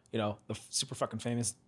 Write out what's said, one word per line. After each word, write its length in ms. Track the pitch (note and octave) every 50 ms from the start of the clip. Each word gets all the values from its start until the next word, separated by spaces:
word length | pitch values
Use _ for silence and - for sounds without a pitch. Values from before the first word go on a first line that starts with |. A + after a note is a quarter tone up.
| _ _
you 60 | -
know, 200 | A2+ G#2+ G#2 G#2 - -
the 80 | - G#2+
f-, 100 | - - -
super 260 | - - C3+ - B2+
fucking 240 | - C3+ A#2 - A2
famous 340 | - A#2+ A#2+ A#2+ A#2 - - - _